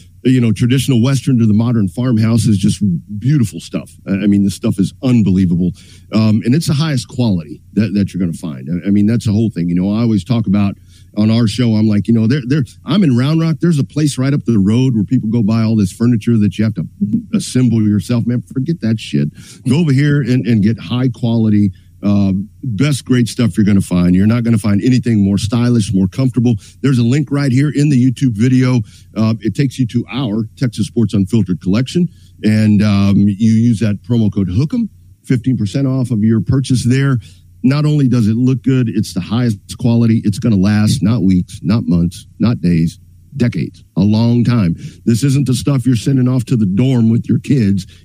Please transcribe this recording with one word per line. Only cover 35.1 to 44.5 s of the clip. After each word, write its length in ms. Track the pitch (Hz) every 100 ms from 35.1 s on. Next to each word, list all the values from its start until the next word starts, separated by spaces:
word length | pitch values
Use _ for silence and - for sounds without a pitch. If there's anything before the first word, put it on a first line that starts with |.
| -
fifteen 320 | - 127 131 117
percent 300 | 104 139 135
off 240 | 131 120
of 120 | 110
your 200 | 110 110
purchase 420 | 87 131 131 123
there. 340 | 113 131 139 127 - - - -
Not 220 | 127 143
only 220 | 151 151 131
does 220 | 123 104
it 80 | 113
look 260 | 127 131
good, 260 | - 131 113
it's 260 | 110 -
the 60 | 92
highest 580 | 85 113 120 101 - -
quality. 420 | 113 117 113 117
It's 160 | 110 101
gonna 180 | 120 98
last 460 | 98 107 107 -
not 200 | 101 123
weeks, 360 | 95 92 - -
not 220 | - 117 240
months, 400 | 87 85 - - -
not 220 | 113 -
days, 400 | 175 165 160 - - - - 135
decades, 480 | 120 - - - - -
a 60 |
long 420 | 104 107 117 120
time. 320 | 120